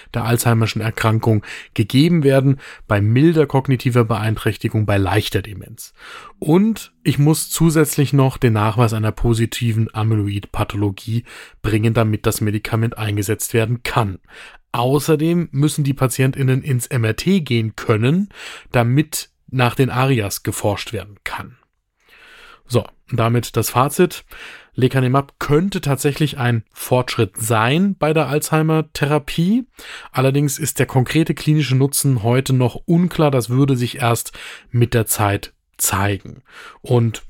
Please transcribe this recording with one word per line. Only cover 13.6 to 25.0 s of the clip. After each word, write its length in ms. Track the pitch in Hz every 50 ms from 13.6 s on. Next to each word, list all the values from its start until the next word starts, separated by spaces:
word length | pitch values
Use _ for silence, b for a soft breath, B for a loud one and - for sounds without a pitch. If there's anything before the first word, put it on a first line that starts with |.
| 113 113 120 120 -
kann. 360 | - - - 113 98 92 - B B B B B B B B B _ -
Außerdem 760 | 117 120 127 139 147 - - 160 143 156 165 170 175 165 - -
müssen 320 | 135 143 151 - - 147
die 80 | 135 135
PatientInnen 680 | - 135 127 - - 131 135 135 - 135 131 131 131
ins 260 | 135 151 131 123 - -
M 180 | 139 127 113
R 100 | 110 110
T 240 | - - 170 190 196
gehen 380 | 151 123 120 117 110 110 - -
können, 500 | - - 113 104 110 127 151 185 208 196 B B B B B B B B -
damit 560 | 127 117 117 123 143 156 - - - - - _ _ _ -
nach 260 | - 131 123 120 -
den 140 | - 135 135
arias 540 | - 123 131 135 135 117 101 98 - - -
geforscht 480 | - 110 - - 110 101 - - -
werden 240 | - 101 92 101 101 - _
kann. 320 | - - - - - - _ _ _ _ _ _ _ _ B B B B B B B B B B B B B B _
So, 140 | 120 117 - - - _ _ _
und 80 | - 117
damit 380 | 113 117 117 120 117 - -
das 140 | 123 110 -
Fazit. 560 | - 123 127 147 - - 180 170 - - - B B B B B B B B B B
Lecanemab 600 | - 123 127 - 135